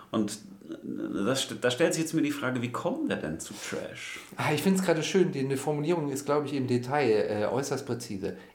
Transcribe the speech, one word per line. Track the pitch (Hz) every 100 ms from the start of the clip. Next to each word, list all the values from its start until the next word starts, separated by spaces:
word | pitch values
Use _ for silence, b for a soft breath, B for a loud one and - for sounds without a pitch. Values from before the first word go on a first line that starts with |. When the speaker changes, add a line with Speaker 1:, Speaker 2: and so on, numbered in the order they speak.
| B
Speaker 1:
Und | 110 104 - - - 78 82 -
das | - - 85 101 135 -
st-, | 117
da | 123
stellt | 120 175
sich | 160
jetzt | 160
mir | 160
die | 139
Frage, | 147 127 127
wie | 120
kommen | - 170 311 294
wir | -
denn | 78 80
zu | -
Trash? | - - - - - - - - -
Speaker 2:
Ah, | 131
ich | 151
find's | 196 185
gerade | 175 160
schön, | 151 190 165
die, | 139 135
die | 135
Formulierung | 151 147 147 175 143
ist, | 131 -
glaub | 147 143
ich, |
im | 143 123
Detail, | 123 123 147 127 107 -
äh, | 107 104
äußerst | 123 139 135 -
präzise. | 120 - 98 92 - B